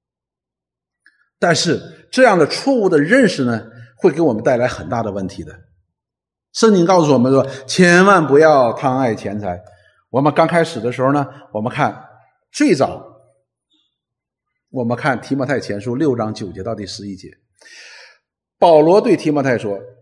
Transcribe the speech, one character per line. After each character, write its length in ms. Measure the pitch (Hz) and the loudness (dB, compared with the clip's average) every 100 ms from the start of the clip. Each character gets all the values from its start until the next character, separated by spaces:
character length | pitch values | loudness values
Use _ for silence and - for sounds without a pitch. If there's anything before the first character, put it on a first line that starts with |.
| _ _ _ _ _ _ _ _ _ _ _ _ _ _ | _ _ _ _ _ _ _ _ _ _ _ _ _ _
但 160 | 175 | 0
是 540 | 160 170 113 - - _ | 0 -2 -4 -6 -20 _
这 120 | - | 2
样 160 | 254 180 | 4 4
的 80 | 143 | 0
错 280 | - 277 | 0 -2
误 140 | 262 190 | 0 2
的 100 | 160 | 0
认 300 | 151 262 220 | 2 2 2
识 160 | - | 0
呢， 220 | 123 113 - - - _ | -4 -4 -8 -20 -20 _
会 120 | 185 | 0
给 120 | 147 | 2
我 100 | 160 | 0
们 100 | 107 | 0
带 140 | 131 120 | 0 0
来 100 | 123 | -2
很 220 | - - | -4 -8
大 140 | 120 | -6
的 100 | 107 | -6
问 160 | 98 92 | -8 -10
题 160 | - | -12
的。 100 | 80 - _ _ _ _ _ _ _ _ _ | -16 -20 _ _ _ _ _ _ _ _ _
圣 200 | - 226 | 0 2
经 140 | 196 170 | 4 4
告 180 | 180 | 2
诉 80 | 147 | 4
我 60 | 131 | 2
们 140 | 127 | 4
说， 120 | 135 - - - | 2 0 -8 -6
千 380 | - 180 175 | 2 4 6
万 200 | 196 190 | 6 4
不 140 | 151 143 | 4 4
要 340 | 160 143 120 | 6 4 2
贪 220 | 110 139 131 | -2 -4 -2
爱 160 | 131 | -2
钱 280 | 104 104 104 | -4 -8 -8
财。 200 | 101 87 - _ _ _ _ | -8 -10 -14 _ _ _ _
我 120 | 120 | -2
们 120 | 147 | 0
刚 140 | 143 165 | 0 0
开 160 | 170 | 0
始 180 | 160 117 | -2 -4
的 120 | 117 | -6
时 100 | 120 | -2
候 100 | 131 | -2
呢， 140 | 147 135 - - | -2 -4 -12 -12
我 80 | 107 | -8
们 80 | 113 | -8
看 280 | 135 123 98 - _ _ _ _ | -4 -4 -4 -16 _ _ _ _
最 240 | - 294 147 | -2 0 2
早， 280 | 104 - - - _ _ _ _ _ _ _ _ _ _ _ _ _ _ _ | -2 -4 -18 -20 _ _ _ _ _ _ _ _ _ _ _ _ _ _ _
我 140 | 127 | -6
们 120 | 117 120 | -4 -2
看 240 | 151 120 | -2 -4
提 140 | - | -4
摩 100 | 143 | -4
太 140 | 131 127 | -4 -4
前 220 | - 101 | -6 -8
书 160 | 110 123 | -8 -4
六 180 | 156 | -2
章 180 | 117 107 | -2 -4
九 200 | 104 104 | -8 -12
节 100 | 85 | -10
到 100 | 101 | -10
第 140 | 107 98 | -10 -12
十 220 | - 101 | -14 -14
一 80 | 92 | -16
节， 120 | - _ _ _ _ - - - - _ _ _ _ _ | -18 _ _ _ _ -20 -20 -20 -20 _ _ _ _ _
保 240 | 180 156 | 4 6
罗 200 | 160 202 | 6 4
对 160 | 240 165 | 2 0
提 160 | 156 | 0
摩 100 | 147 | -2
太 160 | 135 113 | -2 -2
说 220 | 107 98 - _ | -4 -10 -12 _